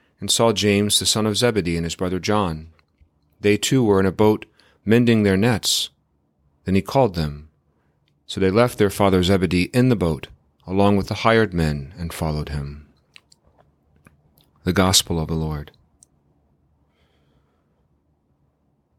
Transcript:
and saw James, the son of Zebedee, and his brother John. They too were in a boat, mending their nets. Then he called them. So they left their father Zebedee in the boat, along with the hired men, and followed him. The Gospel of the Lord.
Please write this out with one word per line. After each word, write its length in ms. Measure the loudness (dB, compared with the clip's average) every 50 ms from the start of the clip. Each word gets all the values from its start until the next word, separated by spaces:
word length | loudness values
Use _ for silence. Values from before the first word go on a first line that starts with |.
| _ _ _ _
and 100 | -6 -4
saw 220 | 0 2 2 2 2
James, 480 | 2 2 2 2 2 2 0 0 -2
the 60 | 0
son 200 | -2 -2 0 0
of 100 | -2 0
Zebedee, 400 | 0 0 0 0 0 -2 -2 -2
and 60 | -4 -4
his 140 | -6 -6
brother 240 | -6 -4 -4 -4 -4
John. 480 | -2 -2 0 0 0 -2 -4 -8 -10 -16 -20 _ _ _ _ _ _ _ _ _ _ _ _ _
They 160 | 0 2 2
too 260 | 2 0 0 0 2 2
were 160 | 4 4 4
in 80 | 2
a 60 | 0 2
boat, 340 | 2 4 4 4 2 -2 -10 _ _ _ _ _ _ _
mending 400 | 2 2 4 4 4 4 4 4
their 120 | 2 2
nets. 540 | 2 2 0 0 -2 -2 -2 -2 -2 -4 -6 -10 _ _ _ _ _ _ _ _ _ _ _ _ _ _
Then 140 | -2 -2
he 40 | 0
called 360 | -2 0 0 0 0 2 0
them. 300 | -2 -4 -4 -6 -10 -16 -20 _ _ _ _ _ _ _ _ _ _ _ _ _ _ _ -12
So 100 | -6 -2
they 100 | 0 2
left 260 | 2 2 2 2 2
their 140 | 0 0 0
father 320 | 2 2 2 2 4 2 2
Zebedee 480 | 2 2 0 0 0 0 0 -2 0 0
in 160 | 0 2 2
the 80 | 2
boat, 320 | 0 0 -2 -2 -4 -8 -14 -20 -20 _ _ _ _ _
along 320 | -6 -2 0 2 2 2 2
with 100 | 0 -4
the 160 | -6 -2 0
hired 300 | 2 2 2 2 0 0
men, 400 | -2 -2 -2 -2 -4 -8 -12 -14
and 160 | -12 -12 -12 -8
followed 380 | -6 -4 -4 -4 -4 -6 -6
him. 360 | -8 -8 -8 -10 -12 -16 -20 _ _ _ _ _ _ -20 _ _ _ _ _ _ _ _ _ _ _ _ _ _ _ _ _ -20 _ _ _ _ _ _ _ _ _ _ _
The 100 | -2 0
Gospel 440 | 2 2 4 4 2 0 0 -4 -4
of 100 | -2 -4
the 60 | -4
Lord. 380 | -4 -4 -4 -6 -8 -10 -14 -18 _ _ _ _ _ _ _ _ _ _ _ _ _ _ _ _ _ _ _ _ _ _ _ _ _ _ _ _ _ _ _ _ _ _ _ _ _ _ _ _ _ _ _ _ _ _ _ _ _ _ _ _ _ _ _ _ _ _ _ _ _ _ _ _